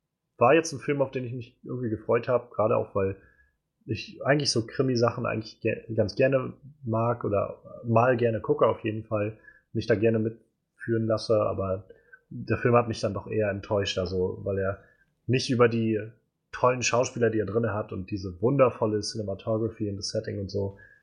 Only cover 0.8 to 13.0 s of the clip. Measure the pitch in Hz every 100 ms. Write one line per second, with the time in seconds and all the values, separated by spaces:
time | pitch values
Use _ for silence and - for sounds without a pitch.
0.8 | - 143 135 131 123 127 - _ - 127
1.8 | 120 104 - 117 123 123 - - 110 113
2.8 | 107 101 95 - _ _ _ _ _ _
3.8 | - 101 - - 123 147 127 120 113 -
4.8 | 131 120 117 120 110 110 - - 107 -
5.8 | - 113 101 - 131 135 123 - - -
6.8 | 120 110 117 120 113 98 98 - - -
7.8 | 117 113 123 120 117 110 - 147 120 101
8.8 | 110 110 - 107 104 - - - _ 113
9.8 | - 104 113 113 110 113 _ _ _ -
10.8 | 117 113 113 110 - 107 104 98 95 95
11.8 | - - _ - - 127 - 107 127 120
12.8 | 113 110